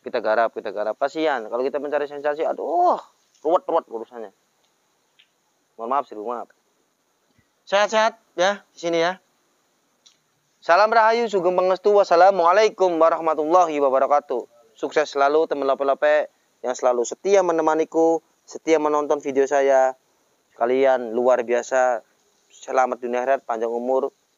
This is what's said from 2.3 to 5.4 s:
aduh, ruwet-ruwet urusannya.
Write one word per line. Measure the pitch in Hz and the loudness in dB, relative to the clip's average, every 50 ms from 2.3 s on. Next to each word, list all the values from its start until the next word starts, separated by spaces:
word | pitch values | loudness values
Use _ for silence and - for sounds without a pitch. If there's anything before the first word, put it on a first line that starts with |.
| 147 147 160 135 | -4 -4 -4 -6
aduh, | 139 - - 262 - 349 349 359 269 180 - _ _ _ _ _ _ _ _ | -4 -6 -6 -4 -2 0 2 2 0 -2 -4 _ _ _ _ _ _ _ _
ruwet-ruwet | 151 165 175 - - 170 165 - _ 113 | 0 0 0 -2 0 -4 -4 -4 _ -12
urusannya. | 113 113 _ 123 120 113 98 95 _ _ _ _ _ _ _ _ _ _ _ _ _ _ _ _ _ _ _ _ _ | -12 -12 _ -14 -18 -18 -18 _ _ _ _ _ _ _ _ _ _ _ _ _ _ _ _ _ _ _ _ _ _